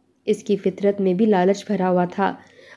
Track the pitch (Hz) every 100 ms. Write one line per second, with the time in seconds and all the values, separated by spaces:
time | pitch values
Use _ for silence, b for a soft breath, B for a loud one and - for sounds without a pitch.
0 | _ _ - - - 202 196 180 202 202
1 | 190 180 220 190 185 196 - 196 185 180
2 | 175 190 190 180 b b b